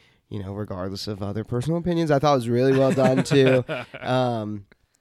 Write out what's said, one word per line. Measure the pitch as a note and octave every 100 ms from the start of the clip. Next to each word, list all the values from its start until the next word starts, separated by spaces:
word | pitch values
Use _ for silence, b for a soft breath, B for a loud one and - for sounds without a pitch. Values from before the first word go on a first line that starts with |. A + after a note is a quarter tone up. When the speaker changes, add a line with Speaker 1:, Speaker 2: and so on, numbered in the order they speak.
| b b -
Speaker 1:
you | G#2
know, | G2
regardless | G2+ G2+ F#2+ F#2+ G2 -
of | G2+
other | G2+ G2+
personal | G#2+ A#2+ C3+ E3+
opinions. | E3+ E3 E3
I | C#3
thought | D3
it | C#3
was | A#2
really | A#2+ C3+ C3+
well | C3+
done, | C3 C3 C3
too. | C3 C#3+ C3+ C3 B2
Speaker 2:
<laughs> | C#3+ A#2+ -
Speaker 1:
Um, | B2 B2+ B2 A#2 G#2 G#2+ G2+ _ _ _